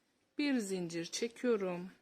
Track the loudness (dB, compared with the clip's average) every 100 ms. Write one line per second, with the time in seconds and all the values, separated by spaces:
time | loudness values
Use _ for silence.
0 | _ _ _ -2 2 2 2 -2 -2 -4
1 | -4 -4 -4 0 2 2 2 -2 -6 -12